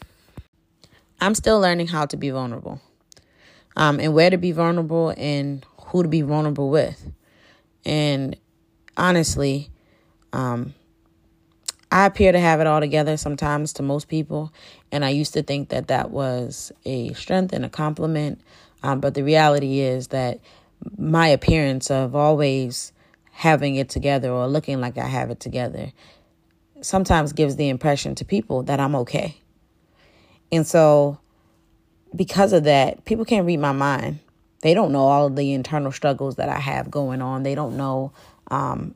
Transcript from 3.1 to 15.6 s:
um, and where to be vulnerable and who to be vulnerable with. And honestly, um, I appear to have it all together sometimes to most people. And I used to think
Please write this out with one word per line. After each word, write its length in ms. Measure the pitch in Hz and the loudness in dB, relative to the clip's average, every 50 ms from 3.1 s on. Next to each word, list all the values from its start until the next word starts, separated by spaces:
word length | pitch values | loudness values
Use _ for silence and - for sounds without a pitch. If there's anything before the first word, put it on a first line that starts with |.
| _ _ _ _ _ _ _ _ _ _ _ _ - | _ _ _ _ _ _ _ _ _ _ _ _ -2
um, 220 | - 156 147 147 - | 0 2 2 2 2
and 160 | - 156 147 | 0 2 4
where 160 | 160 170 180 | 6 6 6
to 60 | 185 | 4
be 160 | 175 175 180 | 4 0 -2
vulnerable 600 | 160 165 170 170 170 175 165 151 165 165 165 160 - | 0 0 0 0 0 0 -2 -2 0 0 0 -2 -2
and 480 | - 135 147 143 143 139 143 139 135 - _ _ - - | -4 -4 -4 -2 -2 -4 -4 -6 -8 -12 _ _ -20 -14
who 160 | - - 180 | -2 0 0
to 60 | 170 160 | 2 2
be 140 | 160 160 | 2 0
vulnerable 480 | 143 139 151 151 151 151 143 - 143 135 | 0 0 0 0 0 -2 -2 -2 -2 0
with. 400 | 151 151 120 - - - - 73 - _ _ _ _ _ _ _ _ _ _ _ _ _ - | 2 2 2 0 -4 -12 -16 -18 -18 _ _ _ _ _ _ _ _ _ _ _ _ _ -6
And 520 | - 151 151 147 147 139 135 135 131 - _ _ _ _ _ _ _ _ _ _ - - | -2 -2 0 0 0 0 -2 -4 -6 -8 _ _ _ _ _ _ _ _ _ _ -12 -4
honestly, 720 | - 175 185 180 170 156 - - 139 143 139 135 143 147 - - _ _ _ _ _ _ _ _ _ _ - | -2 0 2 4 2 2 0 0 -2 0 0 -2 -2 -6 -10 -18 _ _ _ _ _ _ _ _ _ _ -10
um, 420 | - 131 131 123 120 120 120 143 139 _ _ _ _ _ _ _ _ _ _ _ _ _ _ _ _ _ - - - _ _ - | -6 -4 -4 -2 -4 -4 -6 -8 -12 _ _ _ _ _ _ _ _ _ _ _ _ _ _ _ _ _ -14 -14 -14 _ _ -2
I 160 | 180 190 202 | 2 4 4
appear 260 | 196 - - 196 190 | 2 4 4 4 6
to 60 | 175 180 | 6 6
have 220 | 175 165 160 156 | 4 4 4 4
it 60 | 160 | 4
all 140 | 156 151 156 | 2 2 2
together 360 | 151 143 147 151 147 156 156 | 2 2 0 0 2 0 -2
sometimes 560 | 151 - 147 147 - 160 147 147 147 151 151 - | -2 -4 -6 -4 -2 -2 -2 -2 -2 -2 -6 -6
to 80 | - | -4
most 260 | 139 139 143 147 - - | -4 -2 -2 -4 -4 -4
people. 440 | 165 160 147 151 156 151 156 156 _ - - - - _ _ - | -4 -4 -4 -4 -6 -6 -8 -8 _ -20 -20 -20 -20 _ _ -8
And 120 | 143 147 143 | -4 -2 0
I 40 | 135 | 0
used 240 | 139 147 147 - - | 0 0 -2 -2 -2
to 80 | 160 | -4
think 280 | 151 - 143 143 | -4 -2 -4 -4